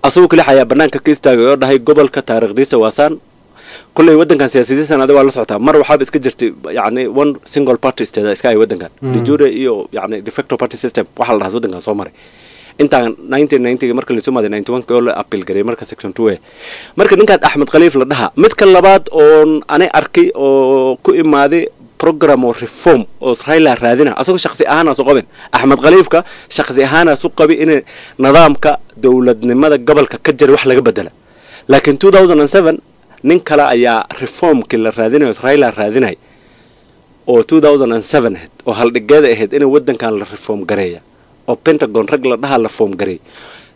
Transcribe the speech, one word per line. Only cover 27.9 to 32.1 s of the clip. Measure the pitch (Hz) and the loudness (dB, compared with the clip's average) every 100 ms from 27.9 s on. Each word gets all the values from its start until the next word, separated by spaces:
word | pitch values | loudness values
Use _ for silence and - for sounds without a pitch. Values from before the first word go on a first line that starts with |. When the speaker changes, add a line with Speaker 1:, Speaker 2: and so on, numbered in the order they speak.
| - - - | -20 -20 -2
Speaker 1:
nidaamka | 135 147 160 139 156 143 - - | 2 4 4 2 -2 -2 -10 -4
dowladnimada | 127 127 123 113 120 123 151 147 | 0 2 2 0 -2 0 2 0
gobolka | 120 151 139 - | 2 2 2 -2
ka | - | -4
jira | 135 143 | 0 2
wax | 139 135 | 2 2
laga | 139 | 0
bedela. | 120 104 87 _ _ _ _ - - | 0 -4 -8 _ _ _ _ -20 0
Laakiin | 139 - 139 | 2 2 2
two | |
thousand | 196 | 4